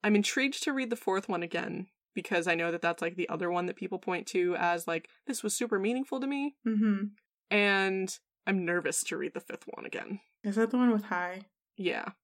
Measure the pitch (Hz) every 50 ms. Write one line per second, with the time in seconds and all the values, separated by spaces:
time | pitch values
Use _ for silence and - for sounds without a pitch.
0 | - 208 208 208 202 - - 269 262 277 269 - - - 277 269 254 226 233 226
1 | - - 190 190 196 - 196 170 170 170 - 170 175 - 175 180 190 - _ _
2 | _ _ _ - 175 - 202 175 165 180 170 165 170 170 170 170 - 170 165 -
3 | 175 170 175 180 175 - - 160 180 175 175 175 175 180 - - - 185 - 190
4 | - - 185 170 - - - 190 180 180 180 170 - 175 175 170 165 - 170 160
5 | - - _ _ _ - 262 - - 214 - - 247 226 220 196 190 214 240 254
6 | 269 - - 262 254 269 285 277 277 294 277 _ _ 226 220 208 220 214 208 196
7 | 202 208 202 _ _ _ _ _ _ _ 208 208 208 202 196 196 190 190 190 190
8 | 190 185 - - _ _ _ _ _ - 196 190 175 170 175 175 - - - -
9 | - - 165 156 143 156 - - - - - - - - - - - - - -
10 | - - - 196 _ _ _ _ _ 208 196 214 226 226 233 247 247 247 226 214
11 | 202 - 185 180 180 180 180 190 202 _ _ _ _ _ _ - 190 175 - -
12 | - - - _